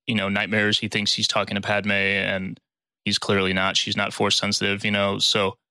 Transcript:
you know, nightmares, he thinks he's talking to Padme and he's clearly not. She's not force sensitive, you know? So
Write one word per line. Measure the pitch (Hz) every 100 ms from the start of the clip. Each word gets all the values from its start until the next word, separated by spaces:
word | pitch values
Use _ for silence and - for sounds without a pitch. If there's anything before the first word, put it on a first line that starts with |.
| -
you |
know, | 110 98
nightmares, | 101 98 107 104 104
he | 104
thinks | 110 101
he's | - -
talking | 107 98 101
to |
Padme | 101 104 104
and | 101 98 98 98 98 95 - _ _ _ _
he's | 101 -
clearly | - 101 95
not. | 95 95 95
She's | - 104
not | 101
force | - 101 -
sensitive, | 104 - 101 101
you | 107
know? | 101 101 98
So | - 110 98 - _